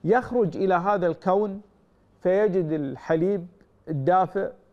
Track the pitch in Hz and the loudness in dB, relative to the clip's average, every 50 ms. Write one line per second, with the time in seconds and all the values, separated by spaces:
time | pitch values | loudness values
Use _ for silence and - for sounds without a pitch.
0 | - 160 220 254 247 - 240 247 214 165 135 110 190 190 185 175 175 202 208 196 | 0 2 0 0 0 0 0 0 0 0 0 -2 0 2 2 2 2 0 0 2
1 | 180 170 156 - - 196 185 202 214 208 196 202 - _ _ _ _ _ _ _ | 0 -2 -2 -2 0 0 2 2 0 -2 -6 -12 -16 _ _ _ _ _ _ _
2 | _ _ _ _ - 180 185 202 214 202 175 190 170 151 160 156 143 139 131 - | _ _ _ _ 0 0 2 2 2 2 2 0 0 0 -2 -4 -4 -6 -8 -10
3 | - - 165 160 170 190 202 190 175 180 _ _ _ _ _ _ _ - 165 139 | -2 -2 0 0 2 0 -2 -4 -6 -12 _ _ _ _ _ _ _ -8 -6 -2
4 | 135 170 180 185 185 - - 196 190 - - - _ _ | 0 2 2 2 2 0 -2 -6 -6 -6 -8 -14 _ _